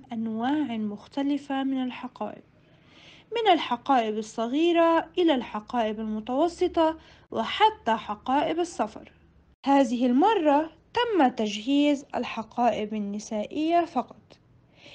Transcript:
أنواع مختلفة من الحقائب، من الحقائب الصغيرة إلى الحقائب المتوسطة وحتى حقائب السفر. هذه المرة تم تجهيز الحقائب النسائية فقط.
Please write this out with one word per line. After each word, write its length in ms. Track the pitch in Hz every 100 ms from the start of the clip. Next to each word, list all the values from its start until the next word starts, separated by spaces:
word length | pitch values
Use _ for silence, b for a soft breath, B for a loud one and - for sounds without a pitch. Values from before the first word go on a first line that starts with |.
| -
أنواع 640 | 226 220 220 247 302 262 226
مختلفة 840 | 214 208 - - 277 285 285 269
من 200 | 269 262
الحقائب، 600 | 254 247 247 - 214 - - _ b b b b b b b
من 200 | 466 440
الحقائب 640 | 311 - 240 - 262 220 214
الصغيرة 920 | 214 - 233 285 339 339 330 330 - -
إلى 180 | 330 262
الحقائب 640 | 214 214 214 247 220 214
المتوسطة 960 | 220 214 220 262 339 339 359 349 320 320 B B B
وحتى 640 | 220 220 - 427 427 - 220
حقائب 640 | - 208 - 277 311 320
السفر. 520 | 339 - 190 - - _ _ _ _ _ 262
هذه 400 | 277 247 240 254
المرة 640 | 254 392 427 302 277 320 - _
تم 340 | 466 480 381 254
تجهيز 800 | - 214 208 220 285 294 285 - -
الحقائب 800 | 233 - 220 - 240 - 208
النسائية 920 | 214 202 208 - 214 214 294 311 339 320
فقط. 320 | 254 - - - - _ _ _ B B